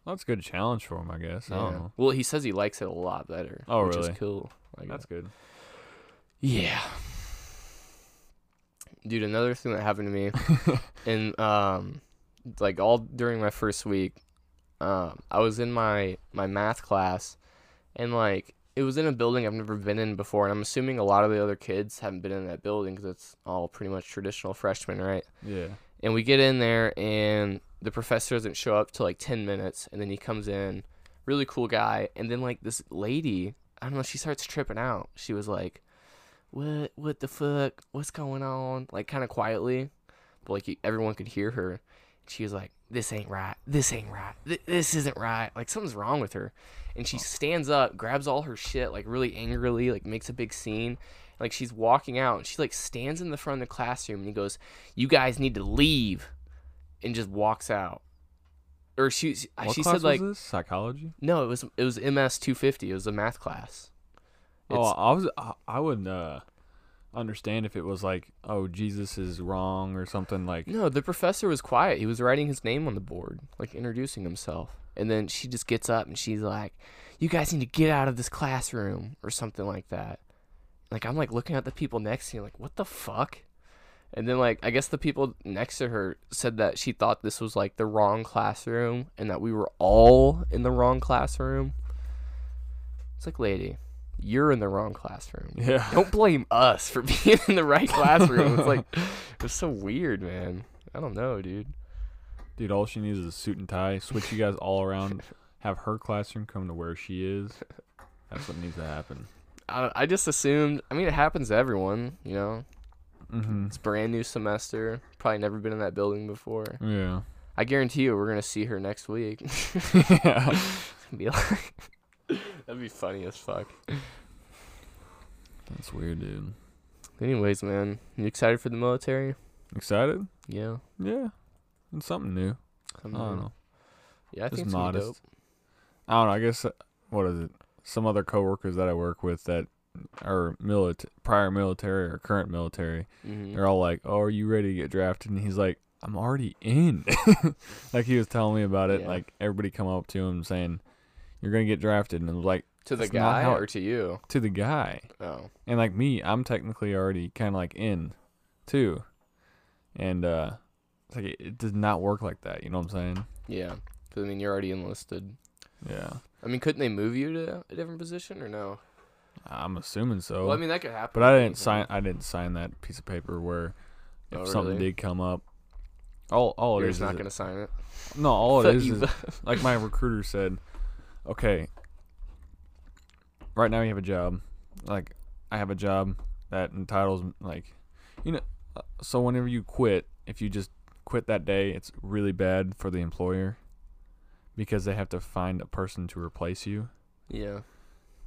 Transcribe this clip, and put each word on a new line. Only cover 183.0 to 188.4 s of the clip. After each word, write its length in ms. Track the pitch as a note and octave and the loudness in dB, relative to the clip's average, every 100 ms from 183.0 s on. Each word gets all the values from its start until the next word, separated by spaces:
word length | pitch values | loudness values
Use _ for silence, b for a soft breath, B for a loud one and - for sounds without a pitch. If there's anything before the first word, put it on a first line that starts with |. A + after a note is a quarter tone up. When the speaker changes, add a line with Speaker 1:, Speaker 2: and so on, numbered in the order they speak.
| - - _ _ - - | -20 -20 _ _ -10 2
Speaker 1:
right 160 | A2+ | 2
now 100 | A2+ | 4
you 80 | A2+ | 0
have 80 | G2+ | 0
a 40 | |
job. 400 | F#2 F#2 F2+ F#2 - - - - - | -2 0 0 -2 -8 -16 -16 -16 -6
Like, 300 | G2 F2 - - - - | -4 -4 -12 -16 -16 -8
I 60 | G#2+ | -4
have 120 | G2 | -2
a 60 | G2 | -2
job 420 | G2+ F#2+ F#2+ G2 - - - | 2 2 2 -2 -6 -8 -6
that 220 | F#2+ F2 | -4 -4
entitles, 520 | F#2 F#2+ G2+ G2 F#2+ F2+ - | -4 -2 0 2 0 -4 -8
like, 340 | F#2+ E2 - - B B B B | -10 -10 -12 -20 B B B B
you 100 | - | -6
know, 80 | D#3+ | -6